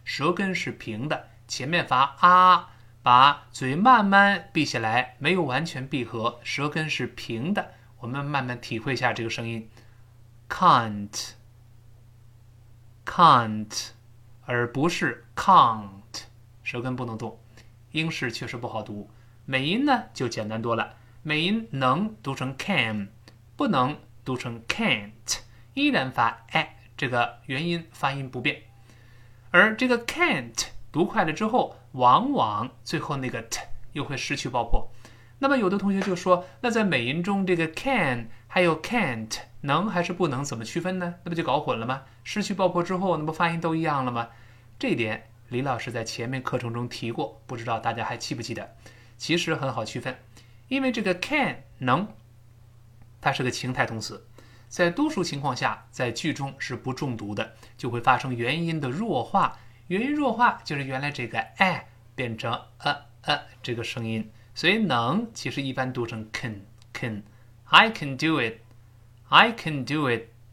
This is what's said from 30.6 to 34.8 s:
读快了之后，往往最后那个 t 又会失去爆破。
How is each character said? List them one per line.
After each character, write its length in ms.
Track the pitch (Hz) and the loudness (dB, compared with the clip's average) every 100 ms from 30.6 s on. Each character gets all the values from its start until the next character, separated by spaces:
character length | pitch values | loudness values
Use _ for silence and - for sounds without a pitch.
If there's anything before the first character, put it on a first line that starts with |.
| - - - | -8 -10 -4
读 160 | 147 202 | 0 2
快 180 | 214 | 4
了 80 | 170 | 2
之 140 | 160 220 | 2 2
后， 320 | 233 - - - | 2 2 -2 -8
往 400 | 127 123 147 269 | 6 8 8 6
往 380 | 240 110 104 127 - | 2 2 0 -4 -10
最 160 | - 165 | -6 -4
后 180 | - 135 | -4 -4
那 140 | 127 | -4
个 100 | 113 | -6
t 180 | - - - - - | -6 -8 -6 -6 -6
又 100 | 147 | -8
会 140 | 131 - | -6 -4
失 180 | - | -4
去 140 | 139 135 | -4 -2
爆 160 | 123 | -2
破。 260 | 110 - | 4 4